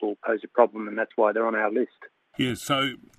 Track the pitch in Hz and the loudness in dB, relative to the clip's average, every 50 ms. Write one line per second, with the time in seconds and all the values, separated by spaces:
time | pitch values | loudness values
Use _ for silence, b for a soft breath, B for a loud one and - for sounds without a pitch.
0 | - 107 104 - - - 113 104 - - - - 120 107 101 110 107 104 104 107 | -4 -4 -4 -4 -4 -4 -4 -4 -4 -4 2 2 2 2 2 -4 -8 -6 -4 -4
1 | 110 - - - 110 104 104 113 113 113 110 107 107 104 107 123 120 - _ - | -4 -4 0 2 2 2 4 2 0 0 0 0 0 0 2 0 -2 -2 _ -18
2 | - - _ _ _ _ _ - 139 127 120 - - - 143 135 135 139 120 - | -20 -20 _ _ _ _ _ -2 0 0 0 -4 -2 -2 0 0 0 -2 -4 -8
3 | - - _ | -18 -20 _